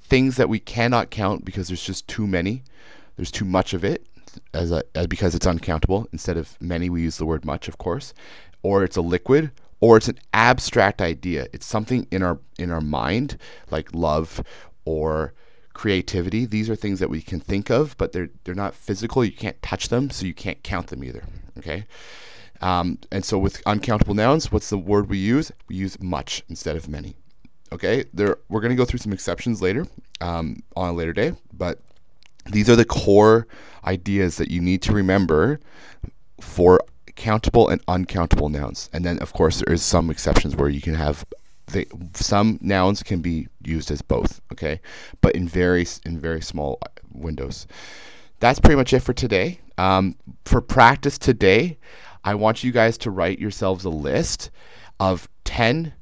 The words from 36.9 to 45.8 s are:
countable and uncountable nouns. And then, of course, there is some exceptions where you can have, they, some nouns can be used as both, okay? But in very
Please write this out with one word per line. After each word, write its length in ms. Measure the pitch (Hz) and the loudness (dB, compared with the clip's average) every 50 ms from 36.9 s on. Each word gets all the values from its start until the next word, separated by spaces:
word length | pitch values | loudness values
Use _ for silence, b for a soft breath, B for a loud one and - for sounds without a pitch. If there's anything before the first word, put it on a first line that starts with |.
| - - - - - | -12 -20 -20 -20 -18
countable 540 | - - 113 107 110 - - - 120 113 - | -8 -2 0 0 2 0 4 6 6 6 6
and 120 | - - - - | 4 -2 0 -2
uncountable 600 | 90 92 92 - - 98 85 85 - - 73 76 | -2 -2 -2 -2 -2 -2 2 2 2 2 2 -2
nouns. 400 | 76 73 71 58 - - - - - | -2 -4 -6 -6 -8 -12 -14 -10 -8
And 120 | 82 87 | -6 -4
then, 140 | 87 85 - | -4 -4 -4
of 120 | - - - | -6 -8 -2
course, 280 | - 87 80 - - | 0 0 2 2 0
there 120 | - - 85 | 0 0 0
is 100 | 85 - | 0 0
some 280 | - - 87 80 80 | 2 2 2 2 0
exceptions 460 | 78 - - 78 76 - - 78 69 | -4 -4 -2 0 0 0 0 0 -2
where 120 | - 69 73 | 0 0 0
you 120 | 73 71 | 0 -2
can 140 | - 80 78 | -4 -4 -4
have, 300 | 78 78 73 76 - - - - - - - - - - | -2 -2 -2 -4 -4 -8 -16 -16 -20 -20 -20 -20 -20 -18
they, 200 | - - 98 - - - - 90 82 - | -8 -6 -6 -6 -6 -10 -14 -14 -14 -8
some 440 | - - - 107 101 104 110 107 - | -6 -2 2 2 4 4 4 2 0
nouns 420 | - 92 98 92 92 95 101 - - | -2 0 2 4 4 2 2 0 -4
can 180 | - 101 90 | -4 -4 -4
be 280 | 78 87 82 80 71 - - - - | -2 -2 -2 -4 -4 -8 -14 -16 -8
used 280 | - 82 80 76 - | -6 -6 -6 -4 -4
as 120 | 76 69 - | -6 -6 -2
both, 380 | - 71 60 - - - - - - | -2 -2 0 0 -2 -4 -6 -14 -16
okay? 300 | - - - 78 73 92 B B B B B B B B | -12 -8 -6 -6 -6 -6 B B B B B B B B
But 160 | - - - | 2 2 2
in 100 | - 90 | 2 -4
very 360 | 85 80 90 90 90 90 90 | -2 0 0 2 4 4 2